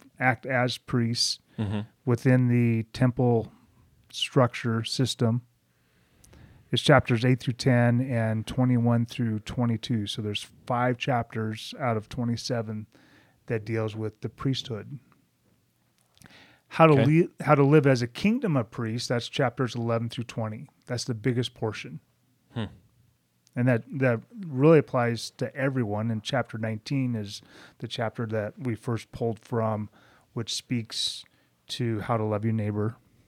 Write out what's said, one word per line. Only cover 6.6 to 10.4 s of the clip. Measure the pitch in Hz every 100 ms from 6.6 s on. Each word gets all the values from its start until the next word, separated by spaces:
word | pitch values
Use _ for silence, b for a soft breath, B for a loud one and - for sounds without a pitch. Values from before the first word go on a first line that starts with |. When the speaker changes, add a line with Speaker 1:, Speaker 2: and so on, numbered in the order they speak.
| _
Speaker 1:
is | 123
chapters | - 135 - 117
eight | 127 127
through | -
ten | 117 139 120 120 120
and | 131 117 110 110
twenty-one | 107 - 127 123 117 117 117
through | - 117 107
twenty-two. | - - 120 113 - 117 101
So | -
there's | 104 101